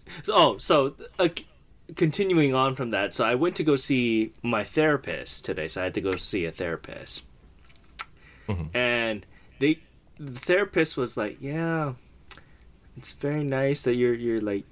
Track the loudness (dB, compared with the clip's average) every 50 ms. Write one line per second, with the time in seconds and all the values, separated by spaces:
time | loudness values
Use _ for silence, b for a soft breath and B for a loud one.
0 | -20 B B B -6 2 4 6 6 6 4 0 0 2 4 4 4 2 -2 -8
1 | -14 -8 -2 2 2 2 0 -2 -10 -16 -18 -20 -20 -20 -20 -20 -20 -16 -2 0
2 | 0 2 2 2 0 2 4 4 4 4 4 2 2 2 0 -2 -4 -2 0 0
3 | 0 0 0 0 2 2 2 2 2 0 0 0 2 2 2 2 2 2 2 2
4 | 2 4 2 2 2 0 -4 -6 -4 -2 -2 -2 -2 -2 0 2 2 2 2 0
5 | -2 -6 -8 -8 -8 -10 -10 -8 -8 -6 -6 -4 -6 -6 -4 -4 -4 -4 -4 -2
6 | -2 -2 -2 -4 -4 -4 -4 -4 -4 -4 -4 -6 -6 -4 -6 -6 -8 -12 -14 -12
7 | -10 -10 -10 -10 -12 -16 -20 -20 -20 -20 -20 -20 -20 -20 -20 -20 -20 -16 -14 -14
8 | -14 -14 b b b b b b b -6 -6 -6 -6 -4 -2 0 0 0 0 0
9 | 0 -2 -4 -6 -8 b b b b b -4 0 2 2 2 0 -4 -14 _ _
10 | _ -20 -20 -16 -14 -14 -14 -6 -2 2 2 2 2 0 0 0 0 0 0 -2
11 | -4 -4 -2 -4 -4 -4 -6 -8 -8 -6 -4 -4 -2 -2 -2 -2 -2 -4 -6 -8
12 | -14 -20 -20 -20 -20 -20 B B B B B B B B -20 _ _ -20 -14 -8
13 | -6 -6 -6 -4 -4 -2 -2 -2 -2 -2 0 2 2 2 2 2 2 2 2 4
14 | 4 2 2 2 0 0 0 0 0 0 -2 -2 -4 -8